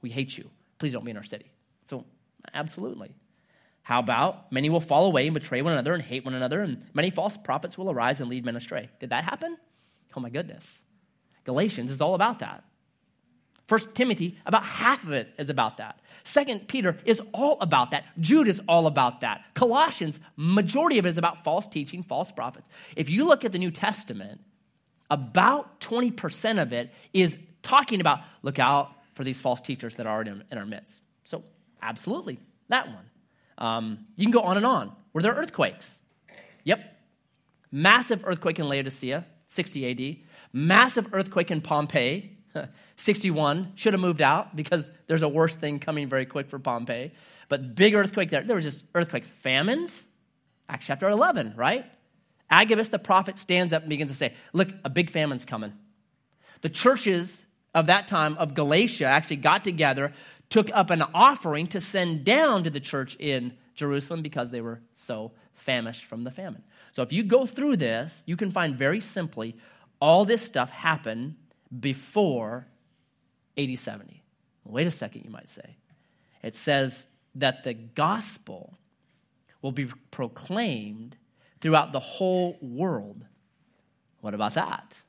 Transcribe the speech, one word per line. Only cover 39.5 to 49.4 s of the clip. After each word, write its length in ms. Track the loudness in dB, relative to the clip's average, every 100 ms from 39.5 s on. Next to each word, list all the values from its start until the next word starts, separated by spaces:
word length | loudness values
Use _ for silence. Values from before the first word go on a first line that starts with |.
| -6 -6 -6 -6
A 80 |
D. 300 | -6 -8 -10 _ -20 -10
Massive 600 | -2 4 6 6 4 -2
earthquake 380 | -2 0 -2 0
in 80 | -2
Pompeii, 800 | 0 -2 2 2 2 -2 -8 -20 _ -12
<laughs> 400 | -12 -16 -20 -6
sixty-one. 800 | -2 0 0 2 2 0 -4 -2
Should 160 | 0
have 80 | 2
moved 220 | 2 4
out 340 | 4 4 0 -8
because 320 | 0 0 -2 -14 _
there's 160 | 0
a 40 | 2
worse 300 | 2 2 0
thing 220 | -6 -4
coming 280 | -4 -4 -2
very 180 | -2 -2
quick 240 | -6 -8
for 80 | -6
Pompeii. 540 | -4 -4 -4 -6 -8 -14 -20 -20 -6
But 260 | -4 -4 4
big 200 | 6 6
earthquake 340 | 2 0 0
there. 140 | -2
There 120 | 0 -2
was 80 |
just 220 | -2 -8 -4 -2
earthquakes. 340 | -2 -4 -8
Famines? 800 | -8